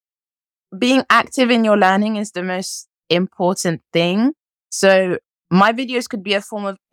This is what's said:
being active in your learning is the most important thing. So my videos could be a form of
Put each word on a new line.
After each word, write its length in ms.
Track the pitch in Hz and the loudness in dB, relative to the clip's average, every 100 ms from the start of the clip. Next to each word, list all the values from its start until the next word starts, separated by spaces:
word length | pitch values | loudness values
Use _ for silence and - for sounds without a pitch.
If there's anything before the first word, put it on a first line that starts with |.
| _ _ _ _ _ _ _ 190 | _ _ _ _ _ _ _ -4
being 260 | 247 262 - | 0 2 2
active 400 | 233 - - 240 | 0 0 0 2
in 140 | 240 | 2
your 140 | 220 208 | 2 4
learning 400 | 190 196 214 214 | 4 2 0 -4
is 140 | 214 | -8
the 120 | 180 | -8
most 440 | 185 180 185 - - _ - | -6 -6 -8 -12 -16 _ -2
important 720 | 175 185 - 180 190 180 160 _ | -2 -2 -2 -2 -2 -4 -6 _
thing. 420 | 165 170 196 254 - _ _ _ | -2 0 0 -2 -4 _ _ _
So 480 | - 196 190 185 175 - _ _ | 0 2 4 2 -4 -8 _ _
my 240 | 180 208 | 2 2
videos 340 | 233 254 240 240 | 0 -4 -6 -6
could 140 | 214 | -8
be 140 | 185 196 | -4 -6
a 60 | |
form 240 | 202 214 202 | -6 -8 -10
of 120 | 190 _ | -10 _